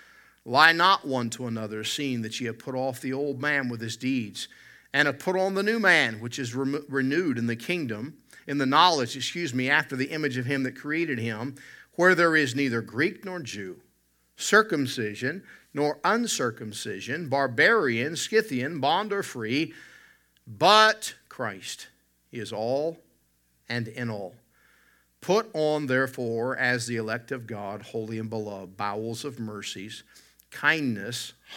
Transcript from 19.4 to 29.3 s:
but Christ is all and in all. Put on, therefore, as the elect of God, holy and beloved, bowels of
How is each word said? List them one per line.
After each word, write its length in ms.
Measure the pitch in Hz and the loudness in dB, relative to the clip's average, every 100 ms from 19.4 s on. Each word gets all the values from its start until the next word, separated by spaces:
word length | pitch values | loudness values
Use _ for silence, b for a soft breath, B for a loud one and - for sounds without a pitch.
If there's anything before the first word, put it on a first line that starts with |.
| 110 135 160 B B B B B B B - | -2 0 -2 B B B B B B B -20
but 680 | 107 165 214 214 214 - - _ | 2 6 8 8 4 -6 -14 _
Christ 600 | - 117 95 90 - - _ _ _ _ | -8 -6 -6 -12 -14 -16 _ _ _ _
is 200 | 120 104 | -12 -8
all 460 | 104 113 135 156 160 _ _ _ _ _ _ _ | -6 -2 -2 -2 -6 _ _ _ _ _ _ _
and 180 | 120 113 | -6 -6
in 240 | 117 120 | -6 -6
all. 240 | 107 92 - _ b b b b b b _ | -6 -8 -14 _ b b b b b b _
Put 280 | - 202 220 | 2 2 2
on, 340 | 156 151 151 143 | 0 0 0 2
therefore, 720 | 127 131 127 120 113 120 131 | 2 0 -2 -4 -2 -2 0
as 300 | 127 123 117 | 0 0 -2
the 100 | 117 | -4
elect 340 | 110 117 117 | -4 -6 -6
of 160 | 131 117 | -10 -8
God, 360 | 110 101 104 | -10 -8 -10
holy 360 | - 117 110 113 | -8 -8 -6 -6
and 120 | 110 | -6
beloved, 460 | 110 104 98 92 92 | -6 -6 -8 -12 -6
bowels 480 | 101 104 113 113 | -4 -4 -4 -6
of 140 | 147 | -8